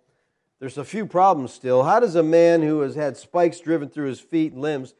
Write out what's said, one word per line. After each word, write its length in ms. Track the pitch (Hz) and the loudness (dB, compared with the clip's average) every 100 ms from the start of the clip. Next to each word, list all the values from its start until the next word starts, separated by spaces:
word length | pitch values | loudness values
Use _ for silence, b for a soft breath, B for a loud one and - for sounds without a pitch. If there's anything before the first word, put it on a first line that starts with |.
| _ _ _ _ _ _ | _ _ _ _ _ _
there's 180 | 131 143 | -14 -12
a 80 | 131 | -10
few 220 | 214 196 | -10 -4
problems 440 | 175 190 160 123 | 2 2 2 -4
still. 320 | - 127 127 | -8 0 2
How 160 | 147 220 | 2 2
does 160 | 233 165 | 2 2
a 60 | |
man 400 | 156 165 170 170 | 2 4 4 4
who 200 | 151 151 | 2 -2
has 120 | 135 | -4
had 240 | 151 147 127 | -4 -8 -8
spikes 420 | - 175 175 - | -6 0 0 -2
driven 300 | 151 165 139 | -4 -4 -4
through 200 | 151 139 | -8 -8
his 100 | 120 | -8
feet 340 | _ 165 156 | _ -4 -4
and 80 | 127 | -6
limbs 320 | 151 143 127 | -6 -6 -10